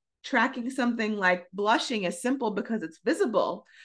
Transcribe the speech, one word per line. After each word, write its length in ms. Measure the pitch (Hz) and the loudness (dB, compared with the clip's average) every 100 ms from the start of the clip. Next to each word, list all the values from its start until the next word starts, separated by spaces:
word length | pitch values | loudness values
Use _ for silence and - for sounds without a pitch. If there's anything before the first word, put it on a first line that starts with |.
| _ _ | _ _
tracking 460 | - 247 254 262 233 | -2 0 0 -2 -6
something 460 | 262 240 233 214 208 | -2 0 0 -2 2
like 340 | 185 180 - | 2 2 -2
blushing 500 | 190 208 277 - 226 | -2 2 2 0 -2
is 180 | 175 175 | -2 -2
simple 300 | 247 269 226 | -2 0 -2
because 320 | 196 - 220 | -2 -4 -4
it's 160 | 165 - | -6 -4
visible, 640 | 220 330 330 196 - 185 - - | 0 2 2 2 2 -2 -12 -20